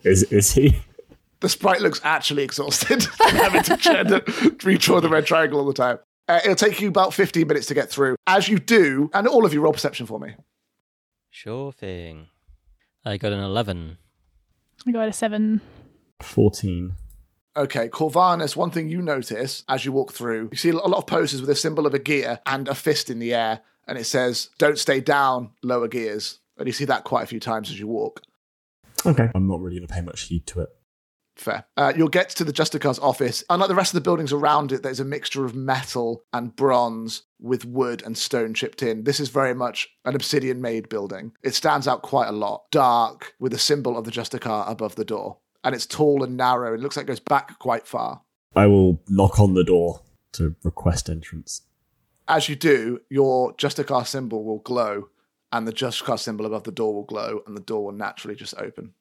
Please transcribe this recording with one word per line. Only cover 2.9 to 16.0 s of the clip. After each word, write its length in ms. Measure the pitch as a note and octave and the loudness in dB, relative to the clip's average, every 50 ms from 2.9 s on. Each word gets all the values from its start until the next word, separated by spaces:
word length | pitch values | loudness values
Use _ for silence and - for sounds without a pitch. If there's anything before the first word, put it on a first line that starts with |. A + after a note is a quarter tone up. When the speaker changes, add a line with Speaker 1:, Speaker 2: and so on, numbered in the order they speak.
| - C4 | 2 2
Speaker 2:
<laughs> 20 | - | 0
from 260 | - - - A4 - | -2 2 4 4 4
having 320 | - - A#4 - - E4 - | 6 4 4 4 4 2 2
to 120 | - - | 2 0
try 260 | - - F4 D#4+ - - | 2 4 4 4 4 4
to 160 | - G3 F#3 | 2 2 2
redraw 840 | - - - - B3 E4 - - - F#3+ F#3+ - - - F#3 F3 | 2 -4 -4 2 2 2 2 4 2 2 2 4 4 4 4 4
the 60 | E3 D#3+ | 4 4
red 180 | D#3+ D#3 D3+ | 2 2 4
triangle 320 | - D#3+ D#3+ D#3+ C3+ D3+ C#3+ | 4 2 2 2 2 0 0
all 60 | C#3 | 0
the 80 | C#3+ C3+ | 0 0
time. 240 | C#3 B2+ B2 A#2+ - _ _ _ _ _ - | 0 0 0 0 -4 _ _ _ _ _ 2
Uh, 120 | E3+ E3+ G3 | 4 4 4
it'll 100 | G#3 F#3 | 4 4
take 240 | - G#3 G#3 G3+ - | 4 4 2 2 2
you 80 | G#3 G3+ | -2 0
about 240 | - G3+ F#3 F#3+ | 4 4 2 4
fifteen 340 | - - G3 - - E3+ D#3+ | 4 0 0 2 2 0 2
minutes 200 | D3+ D3+ C#3+ A#2 | 2 0 -2 0
to 80 | - C#3+ | -2 -2
get 160 | C#3+ C3 - | -2 -2 -2
through. 260 | - C#3 C#3 C3 B2+ - _ | 0 0 0 0 0 -2 _
As 220 | - F#3 G3+ F#3 F#3+ | 2 2 2 4 2
you 100 | G#3+ F3 | 0 0
do, 520 | - - A#3 G#3+ F3 C#3+ C3+ C3+ D3 D#3 | 2 6 6 6 6 6 4 0 0 2
and 160 | - G3 G#3 B3+ | 0 2 2 6
all 160 | D4 A#3+ A3 | 6 6 6
of 80 | F3+ | 6
you 80 | D3 D3 | 2 4
roll 120 | D3+ D#3 D3 | 2 2 2
perception 320 | - - C#3+ - - B2 | 2 -4 -4 -4 -6 -10
for 120 | G#2+ A2 - | -10 -10 -10
me. 160 | C#2 - - - _ _ _ _ _ _ _ _ _ _ _ _ _ _ _ _ _ _ | -10 -14 -16 -20 _ _ _ _ _ _ _ _ _ _ _ _ _ _ _ _ _ _
Speaker 3:
Sure 420 | _ - - G#2+ A2+ C3 C#3 C#3 | _ -18 -14 -12 -10 -10 -10 -12
thing. 560 | C3 _ - F#2+ F#2 F2 E2+ E2 D#2+ D#2 D#2+ D#2+ _ _ _ _ - _ _ _ _ _ _ _ _ _ _ | -12 _ -12 -10 -10 -10 -12 -14 -16 -18 -20 _ _ _ _ _ -20 _ _ _ _ _ _ _ _ _ _
I 120 | - G2+ F#2+ | -8 -6 -4
got 140 | - G#2 | -4 -4
an 80 | G2+ G2+ | -2 -2
eleven. 580 | G2 G2 G2 A2+ A#2 G2+ F#2 F2 E2 D#2+ E2 _ _ _ _ _ _ _ _ _ _ _ _ _ _ _ _ _ - | -4 -2 -2 -2 -2 -2 -6 -8 -8 -12 -16 _ _ _ _ _ _ _ _ _ _ _ _ _ _ _ _ _ -4
Speaker 4:
I 60 | B3 | -4
got 160 | A#3+ A3+ A3 A3 | -2 0 -2 -2
a 40 | |
seven. 480 | G#3+ - A#3+ A3 G#3 G#3+ G#3+ G#3+ A3 G#3+ - - - - - _ _ _ | -2 -2 -4 -2 0 0 0 2 0 -2 -4 -8 -20 -20 -20 _ _ _